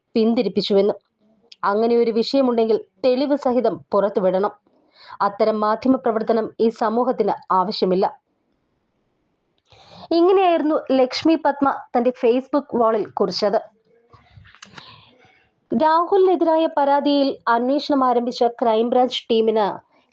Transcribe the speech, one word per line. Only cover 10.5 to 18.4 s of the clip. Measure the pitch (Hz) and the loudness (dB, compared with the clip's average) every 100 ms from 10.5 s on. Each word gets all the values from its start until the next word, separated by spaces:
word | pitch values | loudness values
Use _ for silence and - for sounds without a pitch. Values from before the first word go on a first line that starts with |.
| 330 294 311 - | 2 0 -2 0
ലക്ഷ്മി | 262 254 - 311 320 | 0 0 0 0 2
പത്മ | 294 277 277 208 - 262 | 0 0 -2 -2 -4 -2
തന്റെ | 240 | -2
Facebook | 247 233 254 262 294 277 233 | 0 0 0 -2 -4 -2 -2
വാളിൽ | 226 220 185 | 0 0 -4
കുറിച്ചത്. | - 202 - 208 214 - _ _ _ _ _ _ - - - 196 - - - _ _ _ _ _ _ _ 226 | -4 -4 -2 -2 -2 -4 _ _ _ _ _ _ -20 -20 -20 -20 -20 -20 -20 _ _ _ _ _ _ _ -2
രാഹുലിനെതിരായ | 311 330 339 403 370 349 330 320 320 311 | 2 2 2 2 2 2 2 0 0 0
പരാതിയിൽ | 277 285 285 285 277 - - | 0 2 2 0 0 -2 -2
അന്വേഷണം | 233 247 294 294 285 254 | 0 0 -2 -2 0 2
ആരംഭിച്ച | 240 240 - | 0 -2 -2